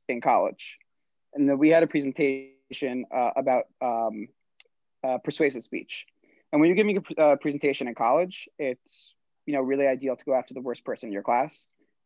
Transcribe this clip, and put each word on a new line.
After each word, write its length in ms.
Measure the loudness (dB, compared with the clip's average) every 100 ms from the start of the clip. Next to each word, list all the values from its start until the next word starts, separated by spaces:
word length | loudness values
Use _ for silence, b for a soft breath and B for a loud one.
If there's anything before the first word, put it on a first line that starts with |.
| -8
in 140 | -2
college. 560 | 2 2 2 -2 -18 -20 _ _ _ _ _
And 140 | 0 2
then 100 | 4
we 120 | 6
had 140 | 6
a 40 | 4
presentation, 1160 | 0 -2 0 0 0 -8 _ -16 -6 -4 -4 -4
uh, 180 | -2 0 0
about, 300 | 2 0 0 -6
um, 460 | -4 -2 -2 -4 -12 _ _ _ -20 _ _ _
uh, 140 | -4 -4
persuasive 460 | -4 0 0 -2
speech. 420 | -10 -12 -12 -16 -18 _ _ _ -4
And 100 | 2
when 60 | 4
you're 60 | 4
giving 220 | 2 0
a 40 |
pr-, 180 | -4 2
uh, 160 | 4 4
presentation 500 | 0 -2 -2 -2 -4
in 80 | -2
college, 520 | 2 2 0 -6 -18 -8
it's, 560 | -6 -6 -12 -20 -20 _ _ _ -6
you 80 |
know, 80 | -2
really 260 | 0 2 2
ideal 280 | 2 -2 -6
to 80 | -2
go 80 |
after 200 | -2 -2
the 80 | -10
worst 240 | -8 -8 -8
person 220 | -8 -6
in 60 |
your 100 | -6
class. 440 | 0 0 0 -6 -18 _ _ _